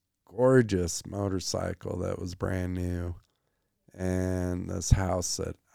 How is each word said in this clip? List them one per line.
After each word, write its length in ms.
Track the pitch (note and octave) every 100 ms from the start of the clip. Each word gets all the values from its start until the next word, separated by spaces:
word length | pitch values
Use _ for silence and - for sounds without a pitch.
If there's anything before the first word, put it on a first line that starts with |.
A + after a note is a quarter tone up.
| _ _ _ -
gorgeous 680 | B2+ C3 A2 F#2+ F2 - -
motorcycle 920 | G2+ G2+ F#2 - F#2 F2+ F#2 F#2 F#2
that 200 | F#2 F2+
was 160 | F2+ F2+
brand 380 | F#2+ F#2 F2+
new, 420 | F2+ F2+ F2 E2+ E2+ _ _ _ _ _ _ _
and 760 | F#2+ F#2 F#2 F#2 F2+ F2+ F2+ F2+
this 220 | F2+ -
house 460 | - F#2 F#2 - -
that 180 | E2+ - _